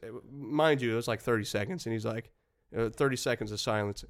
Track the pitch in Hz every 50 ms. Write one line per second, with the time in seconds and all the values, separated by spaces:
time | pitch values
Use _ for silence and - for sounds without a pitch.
0 | 120 113 117 120 - 110 135 143 135 110 147 151 160 160 147 131 127 113 110 117
1 | 117 - 110 107 - 123 117 107 104 - - 104 101 - 185 165 - 113 113 110
2 | 107 117 110 117 - - _ _ _ _ _ _ _ _ - 113 113 110 - -
3 | 143 139 127 - - 131 120 - 113 104 104 101 - 120 107 107 104 101 101 -
4 | -